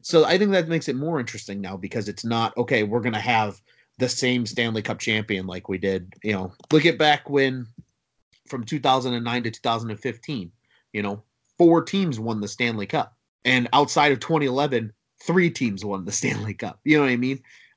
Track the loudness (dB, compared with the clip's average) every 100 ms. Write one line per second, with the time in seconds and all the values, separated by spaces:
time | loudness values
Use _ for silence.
0 | 4 4 6 4 4 2 2 -2 -2 -4
1 | -2 -2 -4 -10 -10 -8 -8 -8 -6 -4
2 | -6 -6 -2 0 0 -2 0 2 2 0
3 | -2 -2 0 2 0 -6 _ _ _ -4
4 | -2 0 0 0 -2 -2 -2 -2 -4 -4
5 | -2 -2 0 -4 -4 -10 -6 -2 -2 -2
6 | -6 -10 -4 -4 -6 -12 2 4 4 4
7 | 2 2 0 0 0 -2 -12 -18 -20 _
8 | _ _ _ _ _ -10 -6 -2 2 2
9 | 2 -4 -2 -2 -4 -4 -2 -2 -4 -6
10 | -8 -8 -8 -8 -8 _ _ _ _ -4
11 | -4 -6 _ _ _ 4 6 6 2 -2
12 | 0 -2 -4 -4 -6 -2 -2 -2 -2 -4
13 | -4 _ _ _ 2 2 4 2 4 4
14 | 4 2 0 0 0 0 0 0 -4 -12
15 | _ _ 0 2 2 0 -4 -2 -6 -6
16 | -6 -4 -2 -2 -6 -6 -10 -6 2 4
17 | 4 2 -2 -4 _ -20 -20